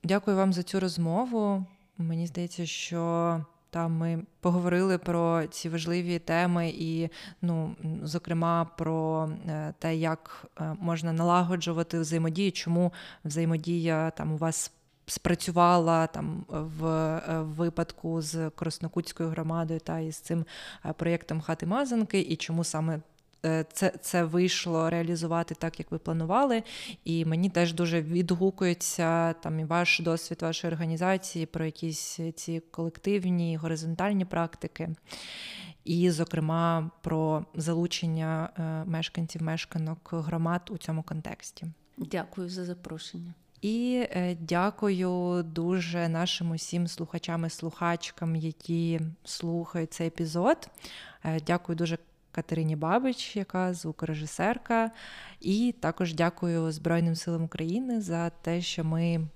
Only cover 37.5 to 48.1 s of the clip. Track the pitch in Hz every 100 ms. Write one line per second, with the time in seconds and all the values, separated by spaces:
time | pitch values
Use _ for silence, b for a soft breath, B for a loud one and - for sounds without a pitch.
37.5 | - 160 170 175 - 165 160 160 160 -
38.5 | - 160 160 160 165 165 - 165 160 160
39.5 | 160 - 170 156 165 - 170 156 170 165
40.5 | 175 175 170 - 160 160 156 156 - -
41.5 | - 165 160 _ - 165 185 165 - 175
42.5 | 185 180 175 175 160 - 175 170 175 _
43.5 | _ 202 226 247 247 240 180 180 170 165
44.5 | 175 190 208 208 190 185 180 180 180 165
45.5 | 160 170 185 170 175 170 165 175 - 170
46.5 | 165 - 175 170 - 165 170 - 165 165
47.5 | - 165 - 175 170 -